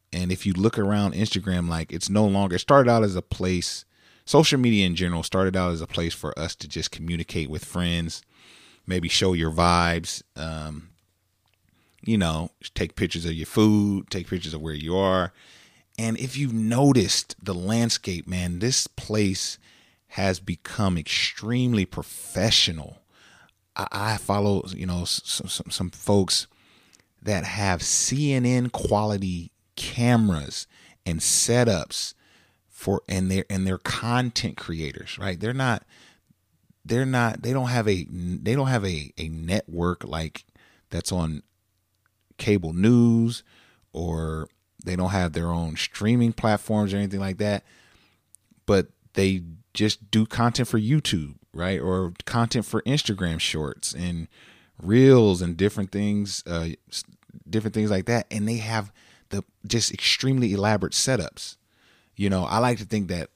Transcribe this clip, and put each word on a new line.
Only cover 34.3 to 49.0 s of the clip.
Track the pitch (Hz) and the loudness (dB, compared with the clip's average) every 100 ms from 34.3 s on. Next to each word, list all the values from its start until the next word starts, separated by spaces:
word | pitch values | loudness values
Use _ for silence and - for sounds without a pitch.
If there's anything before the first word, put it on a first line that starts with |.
| - - - | -2 -6 -6
creators, | - 82 76 - - - | -8 -6 -6 -8 -12 -8
right? | 95 87 | -8 -4
They're | 107 | -4
not, | 127 131 113 - - - _ _ _ _ _ _ _ | -2 -2 -2 -6 -20 -20 _ _ _ _ _ _ _
they're | - 117 135 | -4 -2 0
not, | 127 117 - | 2 0 0
they | 117 | -2
don't | 131 123 | -2 0
have | 123 107 | 0 2
a, | 95 80 | 0 -2
they | 90 87 87 95 131 | -6 -6 -4 -2 0
don't | 135 | 2
have | 123 98 | 0 0
a, | 80 73 - | -4 -6 -10
a | 80 | -8
network | 80 82 98 - 82 87 87 | -6 -4 -4 -2 -2 0 -2
like | - 80 80 - - _ _ _ _ | -6 -6 -6 -10 -18 _ _ _ _
that's | 87 - | -8 -4
on | 92 80 76 - _ _ _ _ _ _ _ _ - | -2 -2 -6 -12 _ _ _ _ _ _ _ _ -4
cable | - 104 80 | 2 2 2
news, | 82 104 123 117 117 117 117 - _ _ _ _ | 2 6 6 6 4 2 -2 -12 _ _ _ _
or | 76 85 80 80 80 78 _ _ _ | -8 -4 -4 -4 -6 -8 _ _ _
they | - 90 | -6 -2
don't | 92 | 0
have | 98 90 | 0 0
their | 78 85 | 0 -2
own | 85 82 78 | -2 -2 -4
streaming | - - 104 123 117 | -8 -2 2 4 2
platforms | 113 113 104 - 107 104 | 2 0 0 0 0 0
or | 98 | 0
anything | 101 98 | -2 -2
like | 98 92 | -4 -2
that, | 104 101 - _ _ _ _ _ _ _ _ _ - | -2 -2 -6 _ _ _ _ _ _ _ _ _ 2
but | 101 85 _ | 2 2 _